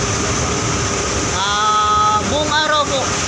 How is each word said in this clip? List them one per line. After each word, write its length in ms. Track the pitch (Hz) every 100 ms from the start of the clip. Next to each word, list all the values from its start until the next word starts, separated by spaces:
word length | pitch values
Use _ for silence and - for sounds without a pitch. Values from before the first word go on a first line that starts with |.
| - - - - - - - - - - - - 147 180
Ah, 840 | 196 208 214 214 214 208 214 214 202
buong 220 | 285 302
araw 300 | 302 302 302 277
po, 160 | 277 226 -